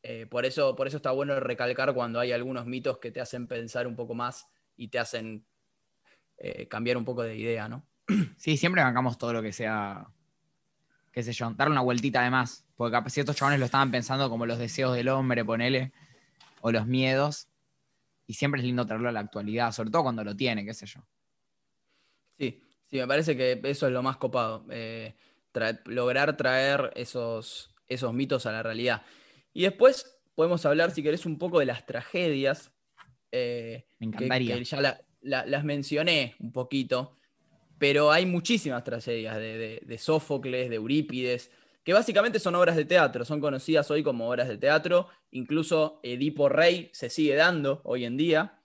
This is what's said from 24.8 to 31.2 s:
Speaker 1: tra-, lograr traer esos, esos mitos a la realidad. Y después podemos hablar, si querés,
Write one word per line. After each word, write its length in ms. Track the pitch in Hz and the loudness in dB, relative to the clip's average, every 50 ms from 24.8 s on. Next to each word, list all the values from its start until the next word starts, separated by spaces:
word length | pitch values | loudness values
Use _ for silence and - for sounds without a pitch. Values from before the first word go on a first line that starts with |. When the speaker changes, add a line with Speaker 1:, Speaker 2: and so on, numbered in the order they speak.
| 113 113 113 113 113 113 - _ _ _ _ _ _ _ _ | -10 -10 -10 -12 -12 -14 -16 _ _ _ _ _ _ _ _
Speaker 1:
tra-, 280 | 120 113 110 117 - _ | -2 0 0 -2 -4 _
lograr 500 | 92 113 123 123 123 127 135 143 151 143 | -4 -2 0 2 2 4 4 2 2 0
traer 540 | - 139 131 127 131 135 139 139 139 135 - - | 0 2 2 4 4 4 4 2 2 0 -2 -4
esos, 760 | - 123 - - 127 117 117 117 110 110 - - - - - _ _ _ | -8 -10 -6 -6 -6 -4 -4 -4 -6 -8 -10 -12 -14 -14 -16 _ _ _
esos 260 | _ 127 117 127 117 113 | _ -6 -4 -2 -2 -2
mitos 320 | 123 139 135 143 127 - | -2 0 0 0 -2 0
a 60 | 117 | -2
la 100 | 107 110 117 | -4 -4 -4
realidad. 400 | 113 110 113 120 123 117 107 - - - - - _ _ _ _ _ _ | -4 -4 -2 0 0 0 -2 -4 -16 -20 -20 -20 _ _ _ _ _ _
Y 100 | 151 175 | 0 0
después 560 | 196 190 - 233 262 269 - - - _ _ _ _ _ | 0 4 8 8 8 8 6 -8 -14 _ _ _ _ _
podemos 300 | - 160 170 175 160 - | 0 2 2 2 2 2
hablar, 260 | 147 143 160 170 202 | 2 4 4 4 2
si 100 | 170 160 | 0 -2
querés, 240 | 143 151 151 151 | -2 -2 -2 -2